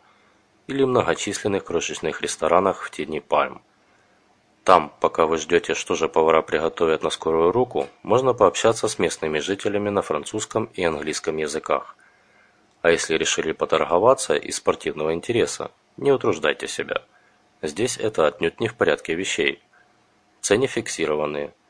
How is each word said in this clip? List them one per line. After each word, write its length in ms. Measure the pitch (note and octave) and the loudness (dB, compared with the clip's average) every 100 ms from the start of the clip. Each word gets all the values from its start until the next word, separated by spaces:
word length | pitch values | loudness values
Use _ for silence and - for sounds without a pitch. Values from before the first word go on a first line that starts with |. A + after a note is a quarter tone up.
| _ _ _ _ _ _ - | _ _ _ _ _ _ -8
или 160 | C#3 | -2
многочисленных 800 | C3 B2 E2 E2 - G2 G#2+ G2 | 2 2 2 0 -4 -4 -2 -2
крошечных 560 | - E2+ - C#2+ D#2 D2+ | -2 -4 -4 -4 -6 -4
ресторанах 640 | - - D#2+ E2+ F#2+ F2+ | -6 -4 2 4 4 0
в 80 | - | -6
тени 300 | - D2+ D#2 | -10 -8 -8
пальм. 420 | - D2+ C2 B1+ - _ _ _ _ _ _ _ _ _ | -2 0 0 -6 -20 _ _ _ _ _ _ _ _ _
Там, 280 | - F2+ D2+ - | 4 4 4 0
пока 280 | F2 - D#2+ | 0 2 2
вы 120 | D#2+ | 2
ждете, 360 | D#2 E2+ - | 2 0 2
что 200 | D#2+ - | -4 -2
же 140 | E2+ D#2 | -2 0
повара 340 | D#2+ D#2+ D#2+ | 2 4 4
приготовят 640 | D#2 D#2+ D#2+ - E2 D#2 | 2 0 -2 0 0 2
на 60 | D#2+ | -2
скорую 420 | - D#2+ D#2+ E2+ | -4 0 2 4
руку, 340 | G#2 B2 E2 C#2 - | 2 0 -2 -6 -10
можно 320 | F2+ A2+ C3 | 0 2 2
пообщаться 540 | A#2+ G2 - A2+ A2 A2 | 4 4 4 2 2 -2
с 100 | - | 0
местными 400 | F2 - D#2 D#2 | -2 0 -2 -2
жителями 520 | D2 G2 G#2+ G2+ G#2 | -2 -4 -2 -2 0
на 120 | G2+ | -2
французском 640 | - D2+ C#2+ G#2+ - A2+ A2 | 0 -4 -4 -8 -4 -4 -4
и 80 | - | -2
английском 540 | F2 D2+ D2+ D2+ - D#2 | -2 -2 -4 -4 -4 -4
языках. 600 | D2+ D2+ - C#2+ - - _ _ _ _ _ _ _ _ | -4 -4 -2 -2 -4 -16 _ _ _ _ _ _ _ _
А 80 | E2+ | 2
если 240 | E2+ - | 2 2
решили 380 | D#2+ D#2 - D#2+ | 0 0 -2 -4
поторговаться 800 | D2+ D#2 D#2+ D#2 F2 A2 C3 - | -4 0 0 2 4 4 4 2
из 220 | D2+ - - | -2 -2 -4
спортивного 580 | - E2+ D#2 D2+ D#2 | -2 -2 -4 -4 -2
интереса, 560 | E2 - A#2 E2 - D2 - _ - | -2 -2 0 0 -2 -10 -14 _ -4
не 140 | C3+ | 0
утруждайте 560 | C3 B2+ E2 D2 C#2+ - | 2 2 0 -2 -2 -6
себя. 380 | - D2 - - _ _ _ _ _ | -8 -6 -6 -8 _ _ _ _ _
Здесь 340 | D#2 D2+ B2 - | -8 -2 -4 -2
это 300 | A2 - D2+ | -4 0 0
отнюдь 320 | - E2 - | 0 -4 -2
не 80 | A2+ | -6
в 80 | |
порядке 400 | - F#2 D2 - | 0 0 0 -2
вещей. 480 | E2 F#2+ - C#2+ C#2 _ _ _ _ _ _ _ _ | -4 -4 -2 -2 -2 _ _ _ _ _ _ _ _
Цены 260 | - G2+ C3 | 0 2 2
фиксированные 880 | - - - D#2 D2+ D2 D2 D2 - _ | -2 -6 -4 -2 0 -2 -4 -8 -12 _